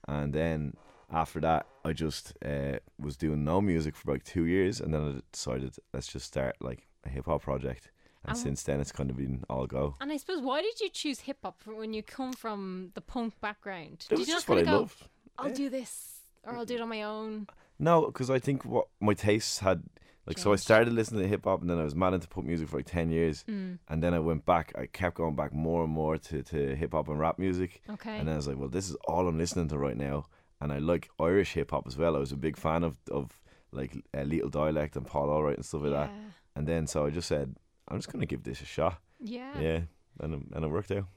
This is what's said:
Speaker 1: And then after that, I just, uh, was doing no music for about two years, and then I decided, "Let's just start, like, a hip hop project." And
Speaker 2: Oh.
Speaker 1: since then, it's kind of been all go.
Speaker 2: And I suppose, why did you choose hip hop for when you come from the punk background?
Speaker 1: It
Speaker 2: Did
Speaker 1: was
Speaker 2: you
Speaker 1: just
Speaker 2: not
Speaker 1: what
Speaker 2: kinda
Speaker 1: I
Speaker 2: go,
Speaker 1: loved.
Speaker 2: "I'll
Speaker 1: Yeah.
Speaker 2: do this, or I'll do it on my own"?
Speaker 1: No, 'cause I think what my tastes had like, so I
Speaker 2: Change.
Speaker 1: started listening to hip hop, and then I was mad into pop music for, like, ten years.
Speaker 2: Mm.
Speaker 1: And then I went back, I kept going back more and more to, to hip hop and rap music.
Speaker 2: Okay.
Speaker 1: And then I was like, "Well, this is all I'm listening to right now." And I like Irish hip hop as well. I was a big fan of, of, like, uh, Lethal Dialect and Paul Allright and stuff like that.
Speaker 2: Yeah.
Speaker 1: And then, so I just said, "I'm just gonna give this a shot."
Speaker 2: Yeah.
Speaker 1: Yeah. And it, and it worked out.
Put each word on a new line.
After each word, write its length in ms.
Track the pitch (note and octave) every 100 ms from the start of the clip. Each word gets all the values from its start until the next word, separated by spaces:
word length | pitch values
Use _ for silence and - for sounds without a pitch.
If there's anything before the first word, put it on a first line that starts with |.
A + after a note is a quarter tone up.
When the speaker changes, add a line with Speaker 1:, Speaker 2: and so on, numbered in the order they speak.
| -
Speaker 1:
And 240 | D2 D2
then 420 | D2+ E2 D#2 D2 - - - -
after 300 | D#2+ D#2+ D#2+
that, 260 | D#2+ D#2+ - -
I 80 | D#2
just, 420 | D2+ D#2+ - - -
uh, 340 | - C#2+ C#2 C#2 - -
was 180 | D2 C#2
doing 280 | D#2 D2+
no 160 | D2 F2+
music 360 | G2+ E2 D2+ -
for 140 | -
about 140 | C#2
two 200 | - F2+ E2
years, 340 | F#2 F#2 G#2
and 120 | -
then 80 | D#2 D2 C2+
I 20 | -
decided, 440 | - - C2 C2 - _
"Let's 160 | C2+ -
just 140 | - -
start, 300 | C2+ C2 -
like, 280 | B1+ C2 _ _
a 40 | C2
hip 180 | C2 C2+
hop 160 | D2
project." 480 | - C2+ B1+ B1 - _ - _
And 120 | - A#3+
Speaker 2:
Oh. 0 |
Speaker 1:
since 260 | A#3+ C#2
then, 180 | - C#2+
it's 120 | C#2
kind 180 | - C#2
of 60 | B1+
been 280 | C2+ C2 -
all 160 | C2 C2
go. 300 | C2 D2 C#2
Speaker 2:
And 100 | C#4
I 40 | D4+
suppose, 240 | - F#4
why 220 | B3+ C#4
did 180 | G4+ A4+
you 80 | G4+
choose 300 | - D4+ C4
hip 180 | - C#4
hop 180 | G3 -
for 120 | G#3+
when 180 | A3 A3
you 100 | G#3+
come 300 | G#3+ - C4
from 600 | B3 A3+ G#3 F#3+ F#3 F#3
the 60 | -
punk 400 | - B3 A3+ -
background? 680 | G#3+ G#3 G3+ F#3 D3+ - -
Speaker 1:
It 60 | D#4+
Speaker 2:
Did 20 |
Speaker 1:
was 100 | F4+
Speaker 2:
you 60 |
Speaker 1:
just 140 | E4+ -
Speaker 2:
not 80 | F#2+
Speaker 1:
what 20 |
Speaker 2:
kinda 120 | E2+
Speaker 1:
I 20 |
Speaker 2:
go, 60 | -
Speaker 1:
loved. 300 | A3+ - - _ - -
Speaker 2:
"I'll 120 | C4+
Speaker 1:
Yeah. 40 |
Speaker 2:
do 160 | C4 C#4
this, 520 | C4 A#3+ - - - - _
or 120 | G#3 A#3+
I'll 80 |
do 100 | A3+ A#3+
it 40 |
on 80 | A3+
my 140 | A3
own"? 460 | G#3+ G#3+ A3 G#3+ G3+ - _ _
Speaker 1:
No, 320 | D3+ E3 -
'cause 180 | - B2+
I 80 | C3
think 260 | C#3 C3+
what 240 | A#2 A#2 - _
my 140 | G#2
tastes 440 | G2+ G#2+ G#2+ - -
had 260 | F#2+ F2 - - - _ -
like, 120 | E2
so 120 | G2+
I 40 |
Speaker 2:
Change. 60 | G2
Speaker 1:
started 320 | - A2 A#2+
listening 280 | A#2 A2 A2
to 60 | F#2+
hip 160 | G2+
hop, 160 | G2+ F#2+
and 80 | E2+
then 100 | E2+
I 60 |
was 100 | D2+
mad 200 | D2+ F#2
into 140 | F#2 D#2
pop 160 | F#2+
music 240 | C2+ E2 D#2
for, 100 | D2
like, 80 | -
ten 240 | F2 E2
years. 340 | E2 E2 D2 -
Speaker 2:
Mm. 300 | G3+ F#3 F3+ -
Speaker 1:
And 140 | D#2+
then 120 | E2+
I 40 | E2+
went 260 | D#2+ D#2+ -
back, 260 | F2 D#2 -
I 100 | B1+
kept 300 | - F2+ -
going 200 | D#2+ D#2
back 160 | D2
more 320 | D2 D#2+ E2+
and 80 | D#2+
more 240 | D#2 D#2 D#2
to, 260 | - D2+
to 300 | - D2+ C#2
hip 180 | C#2 D2+
hop 160 | D#2 D2
and 100 | D2+
rap 180 | D#2+ -
music. 440 | F#2 F2+ F#2 - -
Speaker 2:
Okay. 260 | G#3+ - -
Speaker 1:
And 80 | D2+
then 80 |
I 20 | D#2
was 100 | C#2+
like, 100 | C2+
"Well, 100 | C2+
this 180 | F2+ F#2+
is 80 | - -
all 220 | E2 F2+
I'm 80 | D#2+
listening 300 | E2+ F2+ D#2+
to 100 | D2
right 180 | C#2 A#1
now." 280 | C#2 C#2+ C#2+ _ _ _
And 120 | D2
I 60 | C#2+
like 320 | D#2 E2+ - -
Irish 320 | D#2+ G2 F#2
hip 200 | E2+ C#2+
hop 140 | D2 C2
as 120 | C2
well. 180 | E2 D2+
I 40 |
was 120 | C#2
a 40 | C#2
big 200 | D#2 -
fan 280 | D#2+ E2
of, 120 | E2 - -
of, 280 | D2 C2 - - - _
like, 320 | C2+ C2+ C2+ - C#2+
uh, 60 |
Lethal 260 | C#2+ D#2+ C#2+
Dialect 480 | D2 D#2 D2+ D2+ D2
and 100 | B1+
Paul 220 | D2 C#2+
Allright 280 | D2+ D2+ -
and 80 |
stuff 180 | - D2+
like 100 | C#2+
that. 160 | C#2+ C#2+
Speaker 2:
Yeah. 200 | C2+ G#3+ - _ -
Speaker 1:
And 100 | D2+
then, 200 | E2 -
so 180 | D#2
I 60 | D2
just 180 | D2+ -
said, 260 | D2+ C2+ - _ _ -
"I'm 100 | F#2
just 120 | -
gonna 140 | C4
give 200 | - B1+
this 180 | - -
a 20 | -
shot." 320 | - E2 E2+ _ _
Speaker 2:
Yeah. 380 | A3+ B3 - -
Speaker 1:
Yeah. 200 | D#2 E2 E2 _ _ -
And 140 | D#2
it, 60 | D2+ -
and 100 | -
it 40 | D#2
worked 220 | E2 -
out. 140 | G2 F#2